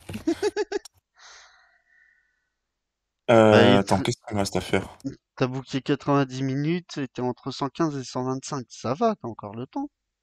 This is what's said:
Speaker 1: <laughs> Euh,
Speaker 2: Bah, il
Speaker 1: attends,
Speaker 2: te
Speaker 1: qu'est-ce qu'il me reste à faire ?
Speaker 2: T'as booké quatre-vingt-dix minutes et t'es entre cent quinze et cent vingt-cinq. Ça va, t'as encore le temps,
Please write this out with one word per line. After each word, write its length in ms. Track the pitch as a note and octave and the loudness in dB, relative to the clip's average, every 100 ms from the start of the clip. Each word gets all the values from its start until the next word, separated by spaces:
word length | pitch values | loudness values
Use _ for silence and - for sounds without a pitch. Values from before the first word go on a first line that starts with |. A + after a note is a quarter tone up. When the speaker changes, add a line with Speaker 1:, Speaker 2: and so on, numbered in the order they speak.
| - | -14
Speaker 1:
<laughs> 840 | G#3+ - E4+ G4+ F#4+ G#4 G4+ - _ _ _ - - - _ _ _ _ _ _ _ _ _ _ _ _ _ _ _ _ _ - | -10 -4 -2 -2 -4 -6 -6 -10 _ _ _ -20 -20 -20 _ _ _ _ _ _ _ _ _ _ _ _ _ _ _ _ _ 4
Euh, 200 | A2+ A2 | 8 8
Speaker 2:
Bah, 180 | G#2+ G#2 | 8 8
il 60 | G2+ | 6
Speaker 1:
attends, 200 | G2 G2 | 4 0
Speaker 2:
te 60 | |
Speaker 1:
qu'est-ce 140 | F2+ B2 - | 0 -4 -4
qu'il 80 | G#2 | -4
me 40 | |
reste 140 | G2 F2+ | -2 -2
à 60 | |
faire ? 360 | - G2 - - - - _ - | -2 -2 -2 -10 -12 -12 _ -4
Speaker 2:
T'as 120 | C3 | -4
booké 340 | B2+ C3 C3+ | -4 -6 -6
quatre-vingt-dix 600 | - C#3+ - C#3 C3+ B2+ | -2 -4 0 0 0 -2
minutes 560 | C3+ C3+ D3 F3 E3+ - | -4 -2 -2 -4 -6 -10
et 80 | C3+ | -8
t'es 160 | - | -4
entre 260 | B2+ A#2+ - | -4 -4 -8
cent 200 | B2+ C3+ | -6 -6
quinze 280 | - E3 C#3+ | -2 -4 -4
et 60 | |
cent 200 | B2 C3 | -8 -6
vingt-cinq. 440 | B2+ C3 - C#3+ A#2+ | -4 -6 -6 -10 -10
Ça 240 | - A2 | -10 -6
va, 220 | C#3 A#3 G#3+ | -2 -2 -2
t'as 120 | A#2 | -8
encore 280 | A2 G#2 G#2+ | -12 -12 -10
le 100 | B2+ | -10
temps, 240 | - D4 _ _ _ | -8 -10 _ _ _